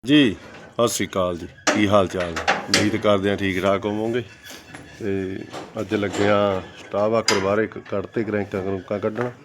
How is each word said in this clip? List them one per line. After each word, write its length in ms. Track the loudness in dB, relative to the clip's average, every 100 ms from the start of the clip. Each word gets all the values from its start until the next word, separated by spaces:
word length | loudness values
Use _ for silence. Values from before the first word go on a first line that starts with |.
| 6
ਜੀ, 300 | 6 6 2 -12 -20 -12
ਸਤਿ 140 | 0 0
ਸ਼੍ਰੀ 200 | 0 -2
ਅਕਾਲ 300 | 0 0 -2
ਜੀ। 100 | -10 -4 -2 2
ਕੀ 120 | 6
ਹਾਲ 200 | 6 4
ਚਾਲ 240 | 0 -4
ਨੇ? 220 | -4 -2
ਉਮੀਦ 420 | -2 0 0 2 2
ਕਰਦੇ 340 | 2 2 2
ਹਾਂ 80 | 0
ਠੀਕ 240 | 0 2
ਠਾਕ 240 | 2 2 0
ਹੋਵੋਗੇ। 380 | -4 -2 -4 -6 -16 -20 -20 -18 -20 -20 -8
ਤੇ 400 | -4 -2 -4 -8 -10 -14 -12 -8
ਅੱਜ 160 | -4 -2
ਲੱਗੇ 320 | -2 0 4
ਹਾਂ 340 | 4 4 0 -6 -16
ਸਟਾਫ 340 | -6 -2 2
ਆਕਰ 260 | 2 2 0
ਬਾਹਰੇ 280 | 2 2 0
ਕ-, 100 | -4
ਕੱਢਤੇ 460 | -6 -6 -4 -4
ਕਰੈਂਕਾਂ 380 | -2 -2 -2 -4
ਕਰੂੰਕਾਂ 360 | -4 -6 -4 -4
ਕੱਢਣ। 300 | -4 -4 -6 -6